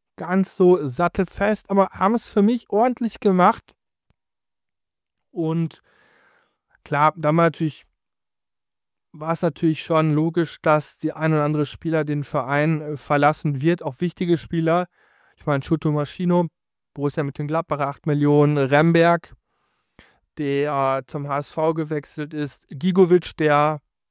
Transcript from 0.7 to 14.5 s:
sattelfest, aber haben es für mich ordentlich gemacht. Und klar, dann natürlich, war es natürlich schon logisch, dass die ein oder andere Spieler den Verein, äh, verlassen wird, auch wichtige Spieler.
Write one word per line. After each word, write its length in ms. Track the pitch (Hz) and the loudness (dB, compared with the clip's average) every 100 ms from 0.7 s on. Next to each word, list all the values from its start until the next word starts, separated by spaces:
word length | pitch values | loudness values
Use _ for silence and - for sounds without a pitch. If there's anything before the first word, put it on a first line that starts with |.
| 180 147 | 4 2
sattelfest, 840 | 123 170 - 185 - 202 214 - | -4 -2 -2 -4 -2 -2 -2 0
aber 220 | 196 185 | 2 2
haben 240 | - 185 233 | 0 0 0
es 120 | - | -2
für 140 | - | 0
mich 280 | 202 240 - | 2 0 -2
ordentlich 500 | 202 247 247 233 - | 0 0 0 -6 -2
gemacht. 520 | 208 185 185 226 - _ _ _ _ _ _ _ _ _ _ _ _ _ _ _ _ | 0 4 4 2 -6 _ _ _ _ _ _ _ _ _ _ _ _ _ _ _ _
Und 500 | - 160 165 165 - _ _ _ _ _ _ _ _ _ _ | -6 -4 -2 -4 -6 _ _ _ _ _ _ _ _ _ _
klar, 300 | - 143 151 170 | -6 0 0 0
dann 200 | 151 160 | 0 2
natürlich, 500 | 165 - 156 - _ _ _ _ _ _ _ _ _ _ _ _ _ | 2 0 -4 -6 _ _ _ _ _ _ _ _ _ _ _ _ _
war 180 | 147 156 | -10 -6
es 100 | 165 | -2
natürlich 420 | 170 - 165 156 | -2 0 -2 -2
schon 300 | - 160 156 | 0 0 2
logisch, 440 | 151 160 170 160 - | 2 0 -2 -4 -4
dass 360 | 160 151 - - | 0 0 0 -8
die 160 | 156 | -8
ein 180 | 151 160 | -4 0
oder 140 | 156 147 | 0 0
andere 200 | 151 147 | 0 -2
Spieler 380 | - 165 160 | -6 -4 -2
den 220 | 151 147 135 | -2 -4 -4
Verein, 560 | 147 123 143 151 156 | -6 -2 0 0 0
äh, 160 | 151 147 | -4 -10
verlassen 640 | - 147 143 156 156 139 | -2 2 2 2 -2 -2
wird, 200 | 156 175 | 0 -2
auch 200 | 147 127 | -4 -6
wichtige 360 | 175 - 175 165 | -6 -4 -2 -2
Spieler. 500 | - | -2